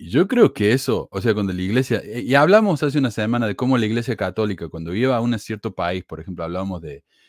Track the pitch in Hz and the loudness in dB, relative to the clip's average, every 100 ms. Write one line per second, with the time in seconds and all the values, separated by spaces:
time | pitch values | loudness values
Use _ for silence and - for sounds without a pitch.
0 | 82 117 196 247 208 - 104 131 - 104 | -2 0 2 6 4 4 2 2 0 -2
1 | - 98 107 107 98 92 92 120 131 110 | -2 -2 0 2 0 -2 -2 0 0 -2
2 | - 117 110 135 156 208 214 156 147 147 | -4 -8 0 4 6 6 4 2 0 0
3 | 131 110 107 120 113 101 127 127 107 113 | 0 0 -2 0 -2 -2 0 2 2 0
4 | 117 113 95 92 107 92 82 80 82 95 | -2 -4 -4 -2 -2 -4 -8 -10 -6 -2
5 | 127 120 120 113 - 107 113 95 87 92 | 0 2 0 -2 -4 -8 -6 -4 -2 -4
6 | - 80 85 85 82 90 98 87 78 71 | -6 -12 -10 -8 -6 -4 -6 -8 -10 -14
7 | - _ | -18 _